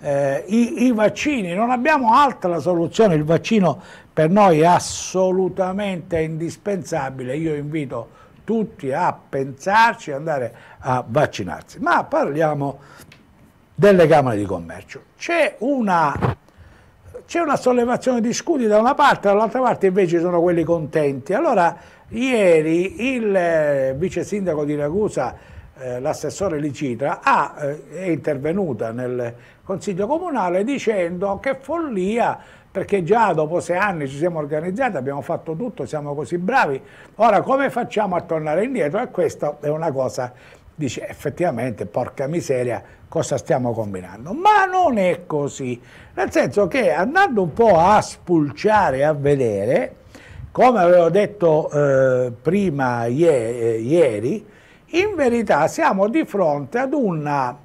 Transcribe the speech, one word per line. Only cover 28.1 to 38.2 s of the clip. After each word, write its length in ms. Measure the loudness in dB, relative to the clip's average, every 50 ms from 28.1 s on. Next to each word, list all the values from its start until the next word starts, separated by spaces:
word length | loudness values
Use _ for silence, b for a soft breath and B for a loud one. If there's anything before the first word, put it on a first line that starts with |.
| -4 -2 -2 -4 -4 -2 -2 -4 -2 -2 -2 -4 -4 -6 -6 -6
nel 420 | -6 -6 -6 -6 -6 -6 -6 -8 -8 B B B B B B
Consiglio 420 | -8 -8 -8 -6 -8 -6 -4 -4
Comunale 600 | -2 -2 -4 -4 -4 -4 -2 -2 0 0 -2 -2
dicendo 720 | -2 -4 -4 -2 -2 0 0 -2 -2 -4 -4 -4 -4 -4 -4
che 160 | -4 -6 -6 -6
follia, 800 | -6 -6 -6 -4 -4 -4 -4 -4 -2 -2 0 0 0 0 -2 -4 B B B B B B
perché 340 | _ -8 -4 -2 -2 -2 2
già 280 | 2 2 4 4 2
dopo 300 | 2 0 0 0 -2 -4
sei 160 | -2 -2 -2 0
anni 320 | 0 -2 -2 -4 -6 -8
ci 80 | -6 -2
siamo 220 | -4 -2 -2 -2
organizzati, 580 | -6 -4 -4 -4 -4 -4 -4 -2 -2 -2 -2 -4
abbiamo 240 | -4 -4 -6 -6
fatto 340 | -6 -6 -8 -8 -6 -8 -8
tutto, 300 | -6 -6 -8 -8 -8 -10
siamo 280 | -8 -8 -8 -8 -8 -8
così 240 | -8 -8 -6 -6 -4
bravi, 420 | -4 0 0 2 2 0 -2 -6 B B B B B B B
ora 260 | 0 2 4 4 4
come 280 | 2 2 0 0 0 0
facciamo 480 | -2 -4 -6 -4 -2 -2 -2 0 -2
a 40 | -4